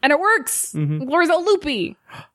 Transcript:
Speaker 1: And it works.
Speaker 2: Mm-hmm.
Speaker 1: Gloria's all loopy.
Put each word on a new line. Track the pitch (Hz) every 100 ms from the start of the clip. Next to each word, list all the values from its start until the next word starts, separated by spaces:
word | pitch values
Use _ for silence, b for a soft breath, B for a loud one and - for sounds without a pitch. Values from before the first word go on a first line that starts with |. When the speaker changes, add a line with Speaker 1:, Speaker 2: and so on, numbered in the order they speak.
Speaker 1:
And | 269
it | 294
works. | 381 453 262 - -
Speaker 2:
Mm-hmm. | - 151 151 262
Speaker 1:
Gloria's | 311 339
all | 339
loopy. | 359 392 302 247 170 - B B B